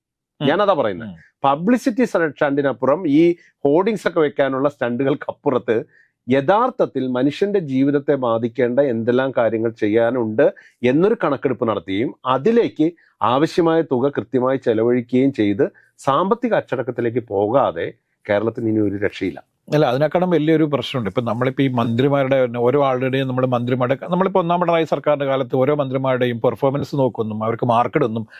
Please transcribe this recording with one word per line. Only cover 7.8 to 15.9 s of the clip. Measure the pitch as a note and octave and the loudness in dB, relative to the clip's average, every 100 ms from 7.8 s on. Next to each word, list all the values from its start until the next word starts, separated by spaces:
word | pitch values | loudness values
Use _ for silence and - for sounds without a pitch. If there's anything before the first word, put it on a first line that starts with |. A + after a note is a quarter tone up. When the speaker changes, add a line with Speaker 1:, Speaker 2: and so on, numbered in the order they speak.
| C#3 C#3+ C#3+ | 2 0 0
Speaker 2:
ബാധിക്കേണ്ട | C#3+ B2 A2+ A#2 A2+ A#2+ B2+ | 0 2 0 -2 -2 0 2
എന്തെല്ലാം | C#3+ A2+ A2+ A#2+ C3+ B2+ | 0 0 0 0 0 0
കാര്യങ്ങൾ | A#2 A2 A#2 | 0 0 -2
ചെയ്യാനുണ്ട് | A2+ G#2+ A2 A#2 C3 A2 A2 D#3+ - - _ | -2 0 2 2 0 -2 2 0 0 -14 _
എന്നൊരു | A#2+ C#3 F#3+ A3+ | 0 2 2 2
കണക്കെടുപ്പ് | E3 C3+ C3+ A#2 A#2 | -2 -2 -4 -2 -2
നടത്തുകയും | G2+ F#2+ F#2+ C#3 - B2+ | -2 -4 -4 -4 -6 -4
അതിലേക്ക് | C3 D3 A#3 F3 - D#3 E3+ _ _ | 0 2 2 0 0 -2 -2 _ _
ആവശ്യമായ | G#2+ B2+ D#3 - E3 E3 | 0 0 0 0 2 2
തുക | E3 B2+ C#3 | 0 0 0
കൃത്യമായി | C#3 G#2 C3 B2+ C3+ | -2 -4 -2 0 -2
ചെലവഴിക്കുകയും | B2+ A2 A#2 B2 A#2 B2+ C3+ | 0 0 2 0 0 0 0
ചെയ്ത് | C3 G#2 G2+ E3 - _ | 0 -2 0 -2 -4 _